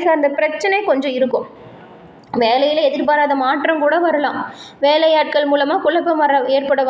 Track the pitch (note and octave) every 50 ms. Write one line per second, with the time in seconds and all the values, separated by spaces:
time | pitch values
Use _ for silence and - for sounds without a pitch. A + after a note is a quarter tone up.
0 | E4+ F4 D#4+ D#4 C#4+ C#4+ C#4+ - D4+ D4+ D#4 D4+ - G4 F#4+ G4+ G#4+ F#4 C#4 C4+
1 | C4 C#4 B3+ B3+ C4 B3 - - - - - - - - - - - - - -
2 | - - - - - - - A3+ A#3 A3 A#3+ C4 C#4 D4 D4+ D#4 D#4 C4 D4 C4
3 | - D4 D4 D4 D4 C#4 C#4 C4+ B3+ C4 D4+ C#4+ D4+ D#4+ D#4+ D4+ D4 D4 D#4 F4
4 | F4 E4 D4+ D4 C#4+ B3 - - - - - - - - - - C4+ C#4+ D4+ D#4
5 | D#4+ D#4+ D#4 D#4 D4 D4+ - D4 D4 C#4+ C#4+ C#4+ C#4 C#4+ E4+ F#4+ F#4 D4 D#4+ E4+
6 | C#4 E4+ D#4+ D#4 D4 C#4+ C#4 C4+ B3 B3+ C4+ C#4 C#4 C#4 C#4 C4+ C4